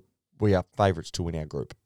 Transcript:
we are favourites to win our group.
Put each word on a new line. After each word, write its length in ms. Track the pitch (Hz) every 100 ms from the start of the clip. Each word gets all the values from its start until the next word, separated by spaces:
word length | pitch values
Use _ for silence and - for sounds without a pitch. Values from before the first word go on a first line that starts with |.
| - _ _ -
we 160 | 107
are 100 | 92 - -
favourites 340 | 101 82 -
to 100 | -
win 100 | 85 82
our 100 | 76
group. 280 | 71 62 -